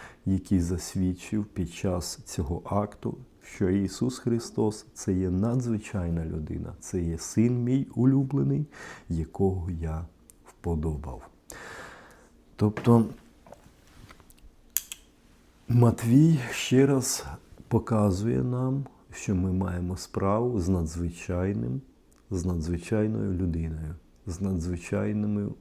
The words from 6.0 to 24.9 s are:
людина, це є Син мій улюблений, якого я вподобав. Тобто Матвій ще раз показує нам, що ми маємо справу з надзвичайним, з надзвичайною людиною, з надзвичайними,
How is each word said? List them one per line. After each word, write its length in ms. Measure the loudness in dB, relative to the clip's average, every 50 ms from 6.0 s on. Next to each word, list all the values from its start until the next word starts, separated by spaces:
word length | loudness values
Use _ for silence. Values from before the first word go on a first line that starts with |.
| -2 0 -2 -2 -2
людина, 500 | -2 -4 -6 -6 -6 -6 -6 -6 -8 -12 -14
це 220 | -12 -6 -4 -2 -2
є 160 | -2 -2 -4
Син 460 | -6 -2 2 4 4 4 4 2 0
мій 220 | 2 0 0 0 -2 0
улюблений, 720 | 2 4 4 4 4 2 2 0 0 0 2 0 0 -2 -4 -8 -16 -16 -16 -16 -14 -8 -4
якого 600 | -2 -2 -2 -4 -2 0 2 2 2 0 -2 -4
я 360 | -4 -4 -4 -4 -4 -4 -6 -10 -14 _ _ -20 -20 _ -20
вподобав. 840 | -20 -18 _ -4 -2 -2 0 0 -2 -4 -4 -6 -10 -12 -12 -14 -18 _ _ _ -18 -16 -16 -16 -16 -16 -16 -16 -18 -18 -20 -20 -20 -20 -20 -20 -20 _ -20 -20 _ -4
Тобто 480 | 2 2 2 2 2 4 6 8 8 6 4 -2 -12 -18 -20 -20 _ -20 -20 -20 -20 -20 -20 -20 _ -20 -20 -20 -20 -20 -20 -20 -20 -20 -20 -20 -20 -20 -20 -20 _ -14 -8 -8 -8 -8 -8 -16 -20 -20 _ _ _ _ -20 -20 _ _ _ _ _ -4 2
Матвій 680 | 6 6 6 6 6 4 4 6 8 8 8 8 6 4 2 -2
ще 360 | -6 -6 -2 4 6 6 6
раз 380 | 6 4 2 0 -2 -4 -6 -6 -10 -14 -14 -16 -20 -20 -18 -6 0
показує 720 | 0 0 2 2 2 4 4 4 4 2 0 0 0 0 0
нам, 440 | 0 -2 -2 -2 0 -2 -2 -4 -6 -10 -20 -20 -18 -16
що 220 | -10 -4 -2 0
ми 180 | 2 2 2 0
маємо 440 | 0 0 -2 -2 -4 -4 -4 -4
справу 640 | -6 -8 -8 -4 -2 0 2 2 2 2 0 0 0
з 80 | 2 2
надзвичайним, 1120 | 2 2 2 -2 -2 -4 -4 -4 -4 -6 -6 -4 -2 0 0 0 0 -2 -2 -4 -4 -6 -8 -12 _ _ _ _ _ _ _ -6
з 140 | -4 -2 0
надзвичайною 880 | 0 -2 -2 -2 -2 -2 -4 -2 -2 0 0 0 0 0 -2 -2 -2 -2
людиною, 600 | 0 0 0 0 0 -2 -4 -4 -6 -8 -8 -10 -12 -16 -20 -20 _ -10
з 140 | -10 -6 -4
надзвичайними, 1080 | -2 -2 -2 -2 -2 -2 -4 -6 -6 -4